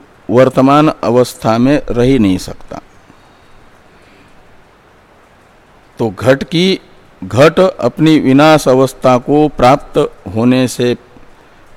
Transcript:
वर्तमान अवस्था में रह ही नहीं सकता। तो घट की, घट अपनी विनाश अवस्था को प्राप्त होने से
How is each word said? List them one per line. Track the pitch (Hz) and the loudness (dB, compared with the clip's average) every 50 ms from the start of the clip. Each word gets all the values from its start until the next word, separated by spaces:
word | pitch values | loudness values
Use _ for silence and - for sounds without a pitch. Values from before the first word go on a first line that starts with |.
| - _ _ _ _ - | -20 _ _ _ _ -2
वर्तमान | - 123 131 127 - - 131 135 143 151 151 156 | 2 2 2 2 2 0 0 2 2 2 2 0
अवस्था | - - - 104 117 123 123 - - - - 117 110 117 | -2 -4 -4 -2 0 0 0 0 -4 -6 -4 -2 -2 0
में | 123 135 147 143 | 0 0 0 -2
रह | - - 104 120 123 | -2 -4 -4 -2 0
ही | 127 139 127 | 0 2 2
नहीं | 104 95 92 90 | 0 0 -2 -2
सकता। | - - 101 - - - - - - _ _ _ _ _ _ _ _ _ _ _ _ _ - - _ _ _ _ _ _ _ _ _ _ _ _ _ _ _ - - _ - - _ _ _ _ _ _ _ _ _ _ _ _ _ _ _ _ _ _ _ _ _ _ _ _ _ _ _ - | -6 -10 -16 -16 -18 -18 -18 -18 -18 _ _ _ _ _ _ _ _ _ _ _ _ _ -20 -20 _ _ _ _ _ _ _ _ _ _ _ _ _ _ _ -20 -20 _ -20 -20 _ _ _ _ _ _ _ _ _ _ _ _ _ _ _ _ _ _ _ _ _ _ _ _ _ _ _ -8
तो | 123 110 | -6 -6
घट | 90 - 98 123 135 139 - | -6 -2 0 0 0 0 -2
की, | - - 160 180 190 185 - - - - - _ _ _ _ - | -4 -4 -2 -2 -2 -2 -4 -8 -14 -20 -20 _ _ _ _ -14
घट | 92 101 117 143 165 160 190 | -6 0 2 2 2 2 2
अपनी | 185 190 - - - 123 - - 156 160 160 147 | 0 -2 -2 -2 -6 -6 -2 0 0 2 2 2
विनाश | 90 131 131 139 151 156 156 147 - 143 | 2 2 2 4 4 4 2 2 2 0
अवस्था | 127 131 135 127 - - - 131 127 123 | 0 2 0 -2 -2 -2 0 0 0 0
को | - - 143 147 151 147 | 0 -2 0 0 0 -2
प्राप्त | - - 127 127 139 - - - - 160 143 - - - - - 95 | -2 0 2 2 2 0 -2 -6 -4 -4 -4 -4 -6 -12 -16 -10 -6
होने | 110 120 123 127 127 127 120 | -2 0 0 0 0 -2 -4
से | - - 123 123 120 - - _ - - - - - _ _ _ _ _ - - - | -4 -4 -4 -4 -4 -4 -8 _ -20 -20 -20 -20 -20 _ _ _ _ _ -20 -20 -20